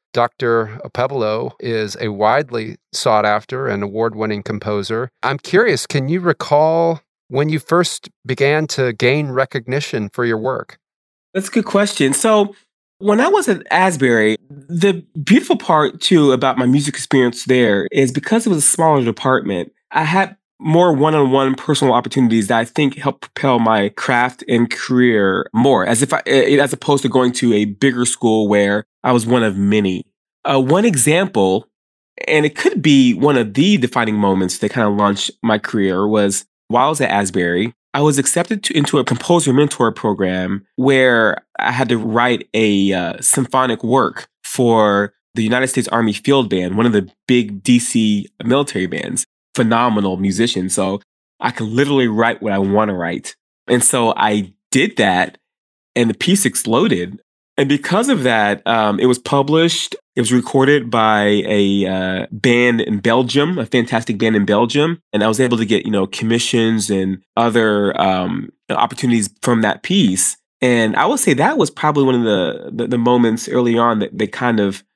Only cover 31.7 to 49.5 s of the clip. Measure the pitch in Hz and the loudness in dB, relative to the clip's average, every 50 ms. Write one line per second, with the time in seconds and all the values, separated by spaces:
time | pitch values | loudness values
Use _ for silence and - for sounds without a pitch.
31.7 | _ _ _ _ _ _ _ _ _ - - - 151 151 151 151 147 - - 381 | _ _ _ _ _ _ _ _ _ -12 -4 0 0 2 2 0 -2 0 -2 -2
32.7 | 440 220 135 156 143 135 131 123 113 82 135 147 143 127 113 107 101 123 160 202 | -2 2 2 4 6 6 6 4 4 2 2 2 2 2 0 0 0 2 2 4
33.7 | 208 165 123 117 - 131 117 110 107 104 104 98 95 95 95 92 - - - 104 | 4 2 0 0 0 -2 -2 0 0 0 2 2 2 0 0 -2 -4 -4 -4 -4
34.7 | - 123 113 104 101 101 104 101 101 98 - - - _ - 113 107 104 - - | -2 0 0 0 0 0 0 0 0 -2 -6 -10 -10 _ -2 -2 -2 -2 -2 -4
35.7 | - 110 98 95 90 92 101 104 110 107 101 98 98 - - _ _ _ _ _ | -2 0 0 0 0 0 0 0 2 2 0 0 -2 -4 -8 _ _ _ _ _
36.7 | 110 123 131 147 160 143 135 - - 101 101 95 90 95 87 87 87 90 104 120 | 0 0 0 0 0 -2 -2 0 0 -2 -2 -2 -2 -2 -2 0 0 -2 -2 -4
37.7 | - _ _ _ - 139 147 151 143 139 135 - - 170 170 - 226 202 - - | -6 _ _ _ -4 0 0 2 2 2 0 0 -2 -2 -2 -2 -4 -6 -4 -4
38.7 | - 160 143 - - 143 120 - 127 120 - - 170 170 - 143 127 139 151 143 | -2 -2 -2 0 0 -2 0 0 -4 -4 0 0 0 2 2 2 2 2 2 0
39.7 | - - 123 113 - - - 110 101 90 98 92 92 92 92 92 95 98 - _ | 0 0 -2 -2 -2 -2 -4 -4 -2 -2 -2 -2 -2 -4 -4 -4 -6 -8 -10 _
40.7 | _ - 127 139 135 131 131 131 120 113 110 104 - - - _ _ - - - | _ -2 0 2 4 4 4 4 4 4 2 2 0 -2 -8 _ _ -4 -4 -2
41.7 | 120 127 135 110 120 113 107 113 110 117 120 127 120 - - - - 110 113 107 | -2 -2 -2 0 -2 -2 -2 -2 0 0 0 0 0 -2 -4 -6 -2 0 2 2
42.7 | 101 98 98 98 95 90 85 85 85 - 123 - - 143 131 - - 131 131 123 | 2 2 2 2 0 -2 -4 -6 -8 -4 -2 -2 0 0 -2 0 0 0 0 0
43.7 | 117 110 - 113 123 135 113 80 - - - _ _ _ - - - - 127 117 | -2 -4 -2 0 2 2 0 0 -4 -10 -16 _ _ _ -16 -10 -4 0 2 2
44.7 | 113 113 107 104 101 101 104 101 - _ _ _ _ 117 110 107 120 127 131 127 | 4 4 4 4 2 0 -2 -2 -6 _ _ _ _ -4 -2 0 0 0 -2 0
45.7 | - 131 113 - - 117 113 110 104 - - 139 139 139 123 101 95 92 90 90 | -2 -2 -2 -2 -2 0 0 0 -2 -2 0 2 2 2 2 0 -2 -2 -2 -2
46.7 | 95 104 117 120 107 101 95 90 _ _ _ - 127 123 113 104 101 98 98 123 | -2 0 0 2 2 0 -2 -2 _ _ _ 0 2 2 2 -2 -8 -6 0 2
47.7 | 120 120 120 - - 117 110 107 104 101 98 - _ _ - 117 127 143 143 143 | 2 2 2 0 -2 0 0 0 0 -2 -4 -8 _ _ -4 0 0 0 0 -2
48.7 | - 95 92 87 80 78 - - - - - - _ _ _ _ | -4 -6 -6 -4 -6 -8 -8 -8 -8 -10 -12 -16 _ _ _ _